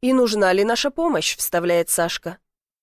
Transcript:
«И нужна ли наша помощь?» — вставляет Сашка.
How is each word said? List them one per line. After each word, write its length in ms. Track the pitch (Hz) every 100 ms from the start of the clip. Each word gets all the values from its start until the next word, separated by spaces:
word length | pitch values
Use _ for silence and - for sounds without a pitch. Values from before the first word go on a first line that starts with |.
«И 120 | 254
нужна 400 | 262 240 214 190
ли 100 | 190
наша 280 | 208 233 285
помощь?» — 440 | 302 330 202 - -
вставляет 520 | - 175 175 170 165
Сашка. 480 | - 170 - 165 175 _ _ _ _